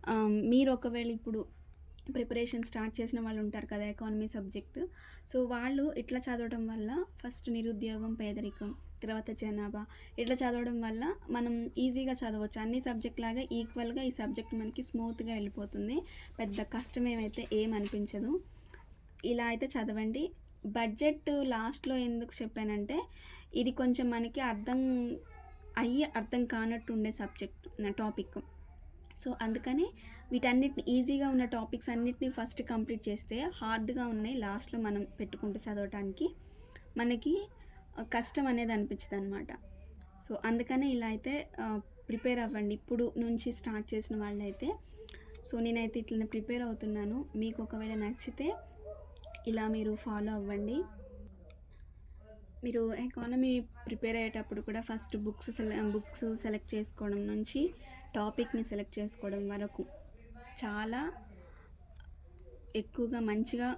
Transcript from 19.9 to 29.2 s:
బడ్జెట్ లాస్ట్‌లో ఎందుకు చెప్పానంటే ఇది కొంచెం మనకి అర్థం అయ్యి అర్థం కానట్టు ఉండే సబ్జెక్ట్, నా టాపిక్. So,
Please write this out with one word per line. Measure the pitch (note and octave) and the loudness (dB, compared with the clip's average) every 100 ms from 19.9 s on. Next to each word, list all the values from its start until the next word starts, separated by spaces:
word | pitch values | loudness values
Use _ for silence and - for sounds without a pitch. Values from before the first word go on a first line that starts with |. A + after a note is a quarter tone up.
| G#3+ A3 B3 E4+ - - - G#3+ | 2 0 0 -2 -4 -20 -8 -2
బడ్జెట్ | A3+ A3+ G#3+ D4+ D4+ - C#4+ | 2 2 6 4 6 2 2
లాస్ట్‌లో | C4+ A3+ A3+ C#4+ B3+ C4 | 4 2 0 -2 0 2
ఎందుకు | B3 A#3 A#3 - | 2 0 -2 -4
చెప్పానంటే | A3+ A3+ G#3+ G#3 G3+ D4+ A#4+ - - - - | -4 0 0 0 2 0 -2 -10 -16 -16 -4
ఇది | - B3 | 2 2
కొంచెం | B3+ B3+ B3 B3 | 6 4 6 4
మనకి | A#3 A#3 C#4+ | 4 2 2
అర్థం | B3+ G#3 A3+ B3+ C4 B3+ A#3+ - - - - - - - | 0 0 2 4 4 4 2 -2 -8 -16 -16 -16 -6 0
అయ్యి | A#3 B3+ D4 A3+ | 4 4 4 2
అర్థం | A3 B3 | 0 2
కానట్టు | A#3+ A3+ A3 A3+ - | 2 2 2 0 0
ఉండే | A3 G#3+ | 2 2
సబ్జెక్ట్, | G#3+ - - F#3+ - - - | 0 -4 -4 -8 -8 -12 -2
నా | G#3 | 0
టాపిక్. | G3+ G#3+ G#3 F#3 - - - - - - - - | 2 0 0 -4 -6 -10 -16 -16 -16 -16 -16 -16
So, | - | -6